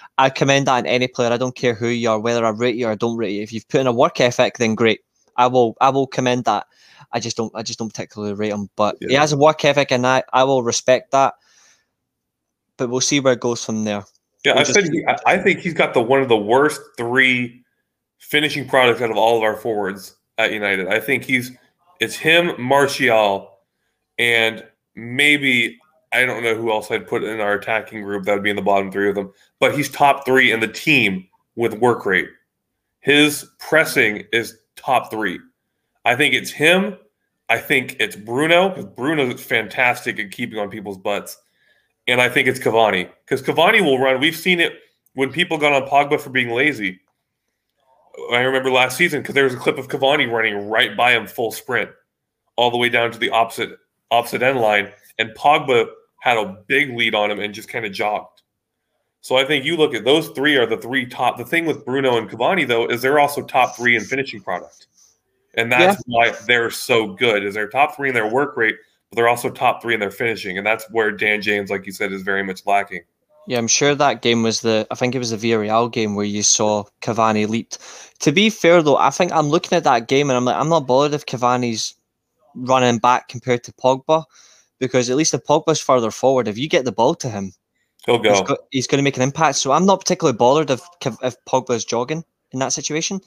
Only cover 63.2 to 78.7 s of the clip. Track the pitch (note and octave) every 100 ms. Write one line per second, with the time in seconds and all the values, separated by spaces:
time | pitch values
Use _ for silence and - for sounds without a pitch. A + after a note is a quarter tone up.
63.2 | C#3+ C#3 A#2+ C3+ B2 - A#2+ A#2 G2 C3+
64.2 | C3+ G#2+ - F2+ D2+ _ _ _ _ _
65.2 | _ _ _ - A#2 B2 F3+ G3+ - A#2
66.2 | A#2 - G#2+ B2 A2+ - - A#2 G#2+ F#2+
67.2 | B2 G#2 G2+ G2+ G#2 C3 D3+ - C#3 B2
68.2 | G#2+ B2 C#3+ C3 A2 G#2 _ _ _ A2
69.2 | A#2 A#2+ B2 - B2+ G#2+ A2+ A2+ G2+ -
70.2 | A#2+ G2+ G2+ F#2 G#2 A2 - A2+ A2 G2+
71.2 | G#2+ G#2 G2+ G#2 G2 G2 F#2+ F#2+ G#2 F#2+
72.2 | F#2+ G2 G2 F#2+ - G2+ G2 F#2 - _
73.2 | _ _ - B2 A2+ - C#3+ C#3+ C#3+ A#2
74.2 | B2 A#2 A2+ A2 A#2 A2 A2 B2 B2+ B2+
75.2 | A#2+ A2 A#2 A2+ G#2 A2 A#2+ A#2 A2 G2+
76.2 | G#2 G#2 G2+ - G#2+ G#2+ G2+ _ - A2
77.2 | A2 G#2+ G#2+ A2+ - - - - - _
78.2 | - D#3 A3 G#3+ E3+